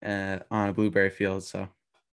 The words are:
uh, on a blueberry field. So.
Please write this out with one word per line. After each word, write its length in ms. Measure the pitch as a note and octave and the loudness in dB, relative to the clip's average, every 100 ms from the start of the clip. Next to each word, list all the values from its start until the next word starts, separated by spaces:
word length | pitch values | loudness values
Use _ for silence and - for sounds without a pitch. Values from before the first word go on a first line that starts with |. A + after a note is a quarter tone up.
uh, 360 | G#2 G2+ G2 F#2+ - | -6 -4 -2 -6 -2
on 200 | G#2+ G2+ | 0 0
a 20 | |
blueberry 380 | G2+ G#2+ F#2+ G2 | 2 2 4 2
field. 340 | - G2+ F#2+ | 2 -2 -2
So. 240 | F#2 F#2+ F#2+ _ _ _ _ | -4 -8 -8 _ _ _ _